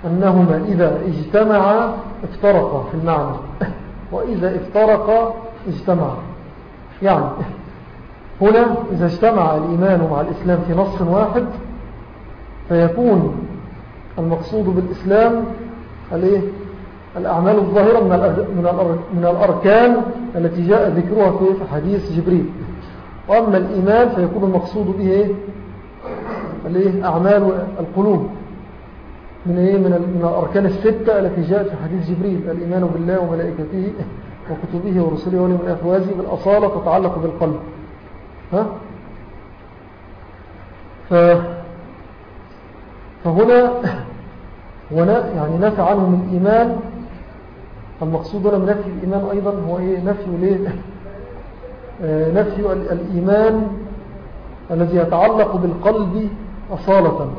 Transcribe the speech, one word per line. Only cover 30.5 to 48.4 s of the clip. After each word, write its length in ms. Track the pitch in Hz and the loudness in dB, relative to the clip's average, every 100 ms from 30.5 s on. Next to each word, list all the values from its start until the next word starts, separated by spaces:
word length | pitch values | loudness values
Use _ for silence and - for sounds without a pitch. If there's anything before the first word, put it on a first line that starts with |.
| 196 196 | 2 0
الستة 520 | - 220 214 226 202 | 2 0 2 2 2
التي 240 | 190 170 | 2 -2
جاءت 260 | 156 202 196 | 0 0 0
في 80 | 175 | -4
حديث 260 | 160 185 165 | -4 -4 -2
جبريل، 300 | 175 202 175 170 | -2 -2 -2 -4
الإيمان 400 | 170 175 185 175 | -4 -2 0 0
بالله 260 | 165 170 185 | 0 0 0
وملائكته 720 | 170 165 165 165 151 190 196 - - - - - - | 0 -2 -4 -4 -6 -4 -4 -6 -10 -12 -16 -16 -10
وكتبه 520 | 156 175 175 196 180 | -10 -6 -6 -2 0
ورسله 380 | 165 156 180 185 | 0 -2 -2 0
واليوم 200 | 180 180 | 2 0
الآخر، 220 | 180 170 170 | -2 -2 0
وهذه 280 | 190 185 185 | 0 0 -4
بالأصالة 640 | - 180 196 208 202 170 | -4 -2 2 4 2 0
تتعلق 380 | - 185 180 170 | 0 2 0 -2
بالقلب. 380 | 165 - 160 - - - - - - - - - - | -4 -2 -2 -2 -8 -16 -18 -18 -20 -20 -20 -20 -4
ها؟ 140 | 180 214 - - - - - - - - - - - - - - - - - - - - - - - - | -2 -2 -6 -14 -18 -18 -18 -18 -18 -20 -20 -20 -20 -20 -20 -20 -20 -20 -20 -20 -20 -20 -20 -20 -18 2
ف-، 500 | 175 175 170 - - - - - - - - - - - - - - - - - - | 6 8 6 2 -8 -12 -16 -18 -20 -20 -20 -20 -20 -20 -20 -20 -20 -20 -20 -20 -6
فهنا 460 | 170 165 233 247 247 - 185 - - - - - - - - - - | 0 4 6 6 6 2 -4 -4 -10 -14 -16 -18 -18 -18 -20 -20 -4
هنا 380 | 156 180 196 - 180 | 2 4 2 0 -4
يعني 220 | 151 165 | -2 2
نفى 240 | 214 208 | 0 2
عنهم 400 | 175 202 185 180 180 | 2 4 4 2 2
الإيمان. 480 | 180 196 226 233 233 - - - - - - - - - - - - | 0 4 4 2 -2 -8 -12 -14 -16 -18 -18 -20 -20 -18 -18 -18 -8
المقصود 440 | 160 160 - 202 | -4 -4 -4 -2